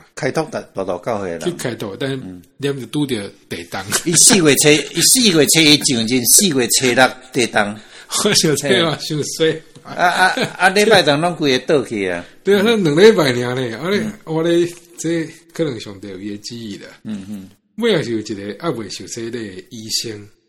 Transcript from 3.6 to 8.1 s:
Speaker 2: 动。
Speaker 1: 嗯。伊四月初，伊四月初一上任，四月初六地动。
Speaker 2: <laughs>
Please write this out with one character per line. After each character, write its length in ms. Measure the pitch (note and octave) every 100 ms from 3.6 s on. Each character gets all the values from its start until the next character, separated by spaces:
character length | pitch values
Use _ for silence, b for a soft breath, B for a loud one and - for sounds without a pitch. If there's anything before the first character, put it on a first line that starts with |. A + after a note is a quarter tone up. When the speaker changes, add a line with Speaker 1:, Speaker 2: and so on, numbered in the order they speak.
Speaker 2:
动。 180 | E2+ G2+
Speaker 1:
嗯。 100 | F#2+ - E3
伊 60 |
四 240 | E3 - G#3
月 160 | D#3 C3
初， 120 | C#3
伊 320 | D3+ - E3+
四 260 | - B3+ A3+ D#3+
月 100 | C3+
初 140 | D#3+
一 140 | D#3 D3
上 280 | D3 A#2+ A2+
任， 200 | B2+ A#2+
四 200 | - G3+
月 180 | C3+ A2+ -
初 160 | B2+
六 160 | A#2+ B2+ - -
地 160 | C#3 A2
动。 280 | A2 G#2 G#2+ B B
Speaker 2:
<laughs> 140 | B